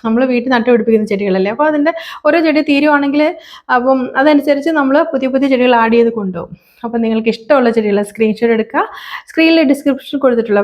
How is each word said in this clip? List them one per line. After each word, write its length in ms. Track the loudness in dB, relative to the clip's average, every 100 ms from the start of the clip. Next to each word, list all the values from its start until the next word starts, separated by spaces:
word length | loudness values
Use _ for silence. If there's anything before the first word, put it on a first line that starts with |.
നമ്മൾ 180 | -2 0 0
വീട്ടിൽ 240 | -2 0
നട്ടുപിടിപ്പിക്കുന്ന 560 | 0 2 2 2 0 0
ചെടികളല്ലേ, 380 | -4 -2 0 -2 0
അപ്പോൾ 120 | 0
അതിൻ്റെ 240 | 2 -2 -4 -10 -4 0
ഓരോ 120 | 2 2
ചെടി 160 | 0 2
തീരുവാണെങ്കിൽ 520 | 2 2 0 0 0 0 -2 -16 -16 -2 0
അപ്പം 260 | 2 0 -2 0
അതനുസരിച്ച് 520 | 2 2 2 -2 0 0
നമ്മൾ 180 | 2 0 0
പുതിയ 160 | -2 -2 -2
പുതിയ 140 | 0
ചെടികൾ 220 | 2 2 2
ആഡ് 140 | 2 2
ചെയ്ത് 140 | 2 0
കൊണ്ടുപോകും. 340 | -6 -8 -12 -16 _ _
അപ്പോൾ 160 | -8 -4
നിങ്ങൾക്ക് 280 | -2 0 -2 -4
ഇഷ്ടമുള്ള 340 | 0 2 2 0
ചെടികൾ 240 | 0 -2 -2
സ്ക്രീൻഷോട്ട് 440 | -2 -2 0 0 0
എടുക്കുക. 260 | -2 -4 -4 -8 -16 -16 -8
സ്ക്രീനിൽ 400 | 0 2 4 2
ഡിസ്ക്രിപ്ഷൻ 480 | 0 -2 -4 -6 -2
കൊടുത്തിട്ടുള്ള 440 | 0 0 0 0